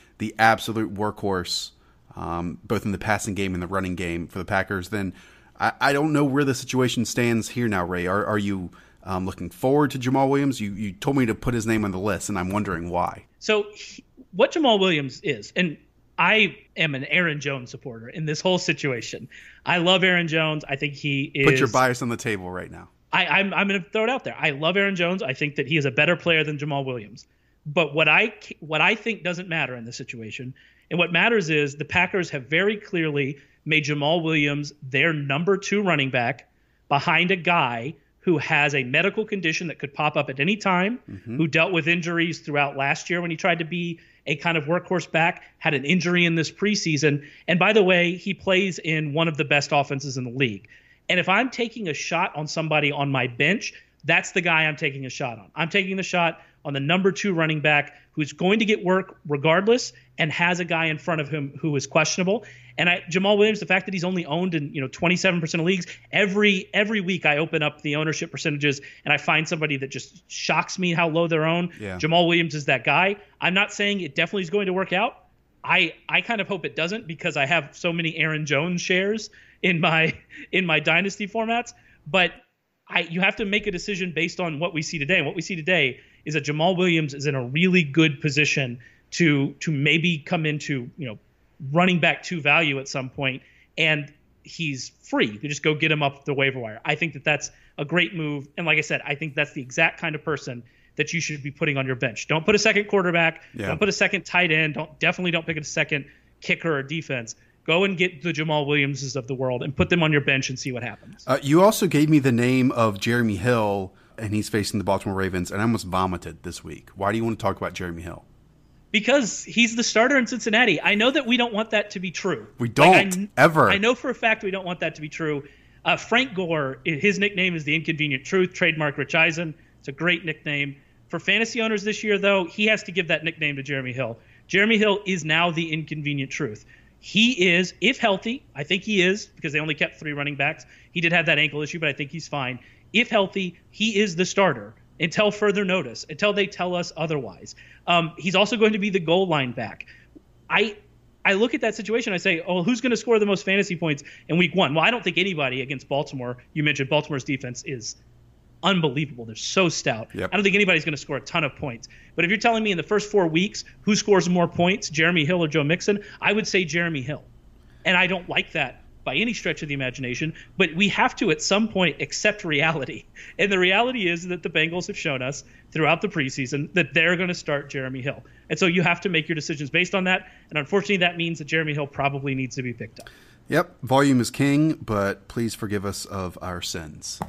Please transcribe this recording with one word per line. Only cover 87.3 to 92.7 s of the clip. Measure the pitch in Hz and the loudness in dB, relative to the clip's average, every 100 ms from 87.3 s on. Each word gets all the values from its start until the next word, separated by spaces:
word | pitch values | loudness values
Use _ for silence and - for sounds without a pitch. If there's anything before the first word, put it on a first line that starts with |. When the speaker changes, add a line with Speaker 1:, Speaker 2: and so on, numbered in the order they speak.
Speaker 2:
a | 135 | -2
really | 123 143 185 180 | -2 0 4 4
good | 151 135 160 139 | 2 4 4 2
position | 151 139 147 - 131 120 - _ _ | -2 2 2 0 -2 -6 -14 _ _
to, | - 170 143 143 - | 2 4 4 0 -4
to | - | -4
maybe | 147 147 160 170 160 | 0 2 2 2 -2
come | - 175 156 | -2 -2 -2
into, | 151 - 139 120 - | -4 -4 -6 -6 -10
you | 131 | -10
know, | 104 _ _ _ - 135 | -12 _ _ _ -14 -2
running | 151 185 180 | 4 4 4
back | 165 143 | 4 0
two | - 175 | -4 -4
value | 143 151 160 | 2 2 2